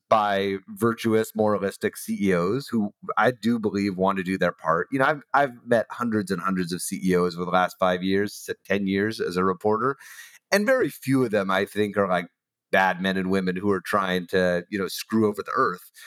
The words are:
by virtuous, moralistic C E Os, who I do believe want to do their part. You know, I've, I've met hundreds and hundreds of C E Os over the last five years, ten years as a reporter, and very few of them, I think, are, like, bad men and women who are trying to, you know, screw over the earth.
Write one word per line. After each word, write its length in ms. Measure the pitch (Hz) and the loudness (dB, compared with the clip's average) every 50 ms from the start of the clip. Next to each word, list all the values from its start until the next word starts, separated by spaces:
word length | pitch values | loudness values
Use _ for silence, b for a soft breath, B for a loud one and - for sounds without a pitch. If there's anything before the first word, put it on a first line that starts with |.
| _ - | _ 2
by 480 | 117 110 104 104 101 98 98 98 98 95 - - | 2 2 4 2 0 0 0 -2 -2 -4 -8 -12
virtuous, 640 | 107 95 113 117 110 - - 113 110 110 110 - - | -6 -2 0 0 0 0 0 2 2 2 0 0 0
moralistic 600 | 110 107 104 104 95 95 95 - - - 98 - | 0 2 2 2 0 -2 -4 -4 -2 -4 -4 -4
C 320 | - - - 113 104 101 95 | -4 -8 -8 -4 0 2 2
E 60 | 90 | 2
Os, 340 | 87 87 92 113 139 139 - | 2 2 0 -2 -4 -4 -2
who 240 | - 113 101 101 - _ - - - | -2 -2 -2 -2 -6 _ -10 -6 0
I 160 | 101 107 123 | 2 2 2
do 260 | 123 - - 117 120 117 | 2 0 -2 0 0 0
believe 380 | 104 104 90 101 98 101 92 | 0 -2 0 0 0 0 0
want 220 | 90 92 95 98 95 | 0 0 0 0 0
to 40 | |
do 160 | 90 90 95 92 | -2 -2 0 0
their 140 | 90 87 | 0 -2
part. 340 | - _ - 80 80 85 - - | -2 _ 0 0 0 0 0 -2
You 80 | 135 135 | -2 0
know, 60 | 131 | 0
I've, 160 | 147 156 143 - _ - | 0 0 -2 -6 _ 2
I've 320 | 139 143 131 120 120 - | 2 2 2 -2 -10 -2
met 200 | 120 120 110 104 - | 0 2 2 2 0
hundreds 400 | - - 123 117 107 107 98 90 | -6 -6 -4 -2 0 0 0 -2
and 100 | 95 85 | -4 -4
hundreds 320 | 85 95 95 92 90 85 | -2 -2 0 0 -2 -2
of 80 | 90 87 | -4 -6
C 200 | - - 98 92 | -6 -6 -6 -2
E 140 | 95 95 92 | 0 2 2
Os 180 | 90 90 90 82 | 4 2 0 -2
over 100 | 87 90 | -4 -6
the 60 | 87 | 0
last 260 | 87 92 90 87 - - | 2 2 2 2 0 0
five 240 | 95 90 92 90 90 | 0 2 2 0 0
years, 440 | 95 95 98 104 101 - - - - 92 _ _ | 0 0 0 0 -2 -6 -12 -10 -10 -12 _ _
ten 220 | - 95 101 101 | -2 -2 -2 0
years 340 | 95 98 98 101 110 110 110 | 0 0 0 0 -2 -2 -4
as 160 | - - 85 | -6 -4 -2
a 80 | 90 92 | 0 0
reporter, 520 | 95 92 87 - 107 107 110 120 135 139 B B B B B B B B B B - | 0 0 0 0 0 0 0 0 -4 -4 B B B B B B B B B B -2
and 120 | 180 202 208 | 0 0 2
very 260 | 247 262 254 208 143 | 2 2 2 0 -2
few 340 | - - - 131 135 131 127 | -4 -6 -2 0 2 2 2
of 80 | 110 | 2
them, 180 | 101 104 98 98 | 2 0 0 2
I 140 | 95 95 98 | 0 0 0
think, 320 | - - 101 107 101 98 | -2 0 -2 -2 0 2
are, 120 | 104 101 92 | 0 0 2
like, 180 | 90 87 87 - _ _ _ _ _ _ _ - | 0 -2 -2 -4 _ _ _ _ _ _ _ 0
bad 280 | - 95 95 92 92 87 | 2 4 4 4 2 0
men 160 | 95 95 95 | -2 -2 0
and 140 | 95 92 92 | 0 0 0
women 260 | 95 98 92 92 90 | 0 0 0 -2 -4
who 140 | 92 101 101 | -2 0 0
are 100 | 98 92 | 0 -2
trying 460 | - - - 101 95 92 90 90 87 | -2 -2 -2 -2 0 0 -2 -4 -4
to, 380 | - - 92 90 90 87 87 87 - | -2 0 0 2 2 0 -2 -4 -4
you 100 | 101 98 | -6 -6
know, 100 | 95 87 | -4 -6
screw 400 | - - - - 110 110 107 104 | -6 -10 -8 -2 0 2 2 2
over 140 | 104 101 | 0 -2
the 100 | - - - | -8 -6 -2
earth. 360 | 123 131 104 87 90 - - _ B B | 0 0 0 -2 -6 -12 -20 _ B B